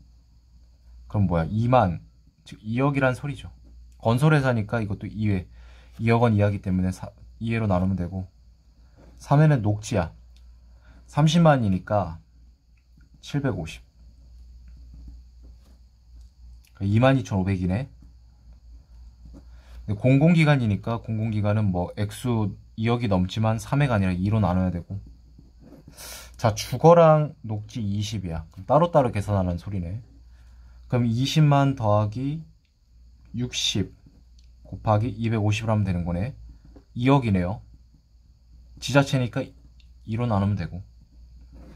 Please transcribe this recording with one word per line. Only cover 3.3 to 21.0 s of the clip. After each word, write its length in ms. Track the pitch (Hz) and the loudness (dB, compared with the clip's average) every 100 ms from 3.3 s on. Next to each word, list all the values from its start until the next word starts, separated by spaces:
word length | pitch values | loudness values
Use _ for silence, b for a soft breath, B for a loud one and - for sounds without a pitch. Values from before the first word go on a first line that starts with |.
| 131 - - - - - - | -12 -14 -20 -20 -20 -20 -6
건설회사니까 840 | 113 123 156 151 135 117 104 117 | 0 2 4 4 2 0 -2 -4
이것도 260 | 104 98 101 | -4 -8 -8
이 220 | 101 104 | -4 -2
회. 180 | 95 - b b b b b | -2 -4 b b b b b
이억 240 | 113 117 | 0 2
원 100 | 120 | 4
이하기 280 | 104 101 101 | 2 2 -2
때문에 300 | 98 92 92 | -2 -2 -2
사, 180 | 92 - - - - | -4 -12 -20 -20 -10
이 140 | 113 | -6
회로 140 | 113 107 | -2 0
나누면 280 | 90 95 92 | 0 0 -2
되고, 340 | 85 95 92 _ - _ _ _ b b b b | -6 -8 -12 _ -20 _ _ _ b b b b
삼 240 | - 143 | 0 4
회는 200 | 156 139 | 4 4
녹지야. 520 | 104 104 - 104 80 - - - - - - b b b b | 0 -4 -2 -2 -2 -6 -20 -20 -20 -20 -20 b b b b
삼십만이니까 1120 | - 156 170 165 135 107 92 - 104 80 85 _ - - _ _ _ _ - - - | 2 4 6 6 4 2 0 0 -2 -2 -8 _ -20 -20 _ _ _ _ -20 -20 -20
칠백오십. 640 | - 147 135 92 80 - - _ - - - - - - - - - - - - - - - - - - - _ _ - - _ - - _ | -8 -4 -4 -4 -8 -12 -20 _ -20 -20 -20 -20 -20 -20 -20 -20 -20 -20 -20 -20 -20 -20 -20 -20 -20 -20 -20 _ _ -20 -20 _ -20 -20 _
그러니까 220 | - 101 110 | -8 0 4
이만 220 | 131 135 | 4 4
이천오백이네. 720 | 110 98 92 95 92 98 143 - - - - - - - - - - - - - - - - b b b - | 0 -2 -2 -2 -2 -2 -6 -14 -20 -20 -20 -20 -20 -20 -20 -20 -20 -20 -20 -20 -20 -20 -20 b b b -8
근데 160 | 104 | 0
공공기관이니까 1000 | 127 139 160 165 147 143 113 101 - 117 | 4 6 6 4 4 4 2 -2 -4 -8